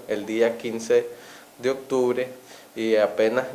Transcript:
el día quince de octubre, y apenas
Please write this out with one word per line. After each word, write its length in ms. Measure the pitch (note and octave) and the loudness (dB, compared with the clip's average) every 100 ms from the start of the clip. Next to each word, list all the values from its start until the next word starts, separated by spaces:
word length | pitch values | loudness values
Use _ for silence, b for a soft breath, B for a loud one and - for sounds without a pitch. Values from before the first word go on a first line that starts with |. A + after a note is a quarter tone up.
| - | -4
el 180 | G#2+ G#2 | -6 -4
día 320 | A2 A#2 A2+ | 0 2 0
quince 480 | A#2+ A2+ A2+ A#2+ A#2+ B B B B - | -6 -6 2 2 2 B B B B -6
de 100 | B2 | -4
octubre, 580 | C3 - C3 B2 B2 B2+ - B B B A2+ | -4 -2 0 2 0 -4 -10 B B B -6
y 200 | A2+ A2 | 2 4
apenas 500 | G#2 - A2 B2 B2+ | 4 4 2 2 -2